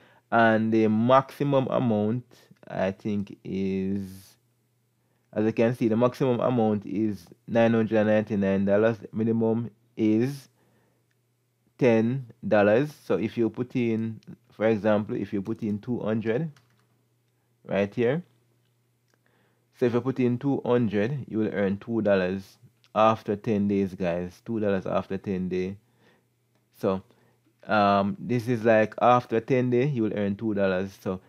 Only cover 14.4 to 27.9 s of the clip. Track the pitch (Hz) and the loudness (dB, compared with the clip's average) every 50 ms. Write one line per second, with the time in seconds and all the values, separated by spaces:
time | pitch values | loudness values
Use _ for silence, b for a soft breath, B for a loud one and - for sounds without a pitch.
14.4 | _ _ _ - 104 113 113 101 95 107 107 104 104 101 - - 101 98 104 98 | _ _ _ -2 0 0 2 2 2 2 2 2 0 -4 -6 -6 -6 -6 -6 -6
15.4 | 92 107 113 - 117 107 104 104 - 120 120 92 - 104 110 113 101 113 107 139 | -6 -6 -8 -6 -4 -6 -6 -6 -6 -6 -6 -4 -4 -4 -4 -2 -2 -2 -2 -2
16.4 | 165 156 - _ _ _ _ _ _ _ _ _ _ _ _ _ _ _ _ _ | -4 -6 -10 _ _ _ _ _ _ _ _ _ _ _ _ _ _ _ _ _
17.4 | _ _ _ _ - - 87 98 101 101 - 120 113 120 139 170 - _ _ _ | _ _ _ _ -10 -4 -2 -2 -2 -2 -2 -2 0 0 0 -2 -4 _ _ _
18.4 | _ _ _ _ _ _ _ _ _ _ _ _ _ _ _ _ _ _ _ _ | _ _ _ _ _ _ _ _ _ _ _ _ _ _ _ _ _ _ _ _
19.4 | _ _ _ _ _ _ _ - 127 117 113 120 110 135 131 - 123 120 123 123 | _ _ _ _ _ _ _ -2 -2 0 0 0 -2 -2 -2 0 0 0 0 0
20.4 | - 139 135 - - - 123 123 120 101 95 101 104 127 151 131 - - - 110 | -2 -2 -2 -2 0 0 0 0 0 0 0 0 -2 -2 -4 -6 -8 -6 -4 -4
21.4 | 107 - - 98 101 95 98 98 - 117 117 110 101 104 101 95 92 90 98 98 | -2 -2 -2 -2 -2 -2 -2 -4 -6 -6 -4 -2 2 2 2 2 2 0 -4 -6
22.4 | 98 - - _ _ - _ _ _ _ - 104 110 110 113 - - 113 104 101 | -8 -12 -20 _ _ -20 _ _ _ _ 0 4 4 4 4 2 -2 -6 -6 -4
23.4 | - 113 107 101 101 101 101 98 98 92 90 95 92 87 85 87 90 90 - - | -2 -2 0 0 0 0 0 0 0 -2 -4 -4 -4 -2 -2 -4 -6 -8 -12 -14
24.4 | - - 117 107 107 101 98 92 85 - 87 92 95 - 98 92 - 107 95 90 | -10 -8 -4 -2 0 0 0 -2 -2 -2 -4 -4 -4 -4 -8 -8 -6 -4 -4 -4
25.4 | 92 90 92 92 92 95 98 - b b b b b b b b b b b _ | -4 -4 -4 -4 -4 -4 -6 -10 b b b b b b b b b b b _
26.4 | _ _ _ _ _ _ _ - - - 190 95 - _ b b b b b b | _ _ _ _ _ _ _ -4 -2 -2 -2 -2 -6 _ b b b b b b
27.4 | b _ _ _ _ - 104 107 101 101 | b _ _ _ _ 0 2 4 4 4